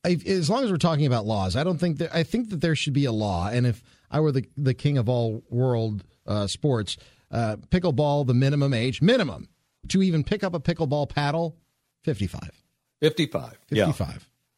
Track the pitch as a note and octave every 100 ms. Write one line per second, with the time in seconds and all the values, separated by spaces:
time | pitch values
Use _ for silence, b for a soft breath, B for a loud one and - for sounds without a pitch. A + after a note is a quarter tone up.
0 | F3 F3 E3+ F#3+ D#3 A3+ C4 F3 F3 D3+
1 | D3 A#2+ G#2+ A2 F#2+ G#2 E3 E3 F3 C#3+
2 | E3 - D#3+ A#3 A3+ F3+ E3+ D3 - C#3
3 | C#3 A2 G#2 F2 F#2 A#2+ B2 A2 - b
4 | b C#3+ D#3 C3+ - - C#3 B2 D3 C#3+
5 | A2 B2 A#2 A2 - A#2+ B2+ A#2 A2 G#2
6 | - _ - G#2 G2+ - D3+ A#2+ G2 -
7 | b b b - A2+ G#2+ - F3+ F3+ B2+
8 | D3 C#3+ C3 B2 C3+ C#3+ C#3 B2 B2 -
9 | F3 B3+ E3+ D#2+ - _ _ _ - F#3+
10 | F#3+ D#3+ C#3 G#3 G3 E3+ C#3+ E3+ D#3 D3
11 | C#3+ - C#3+ D#3+ E3+ D#3 _ _ _ _
12 | - G#2 F#2+ - - - _ _ _ -
13 | D#3 D3+ D3 - A#1+ - - G#2 G2 -
14 | C#2 - - _ _